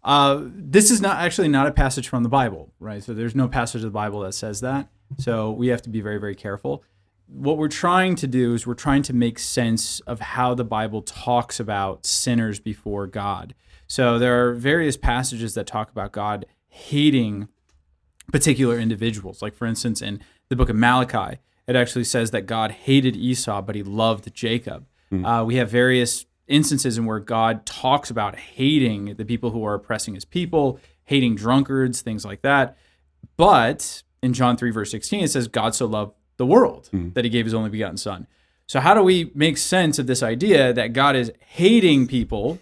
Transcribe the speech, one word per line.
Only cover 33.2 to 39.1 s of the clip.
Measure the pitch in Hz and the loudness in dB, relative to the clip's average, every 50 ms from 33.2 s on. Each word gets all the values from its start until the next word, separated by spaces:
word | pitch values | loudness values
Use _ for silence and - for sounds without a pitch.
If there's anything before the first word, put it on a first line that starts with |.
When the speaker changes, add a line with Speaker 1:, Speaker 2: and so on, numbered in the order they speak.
| - - _ | -20 -20 _
Speaker 1:
But | - 165 202 190 135 113 120 123 - - - - - - _ _ _ - | 4 6 6 8 6 6 4 0 -2 -8 -10 -10 -14 -18 _ _ _ -2
in | 127 120 | -2 0
John | 127 131 123 120 | 2 2 2 2
three, | 117 123 120 | 2 0 -2
verse | 110 110 101 98 | -2 -2 -6 -6
sixteen, | - 107 - - - 208 185 | -8 -10 -6 -4 -2 -2 0
it | 151 | 0
says, | - 139 120 110 | 0 -2 -4 -2
"God | - 117 107 117 113 | -2 -2 -2 -2 -2
so | - 131 | -2 -2
loved | 110 110 107 104 104 _ _ _ _ _ | -2 -2 -4 -4 -6 _ _ _ _ _
the | _ 127 | _ 2
world | 123 170 240 - - - - - - | 6 6 6 6 4 0 -6 -14 -6
Speaker 2:
Hmm. | - 95 87 87 | -4 -4 -4 -4
Speaker 1:
that | 87 127 117 | -4 -4 -2
he | 120 | 0
gave | 110 120 113 | 0 0 0
his | 113 113 | 0 -2
only | 113 110 107 | -2 -4 -4
begotten | 104 107 110 95 80 | -4 -6 -6 -6 -6
son." | 95 - 104 98 90 - _ _ _ _ _ _ _ _ | -8 -8 -8 -10 -10 -12 _ _ _ _ _ _ _ _
So | - - 131 | -2 -2 0
how | 127 170 202 | 4 6 6
do | 220 196 | 6 6
we | 185 | 6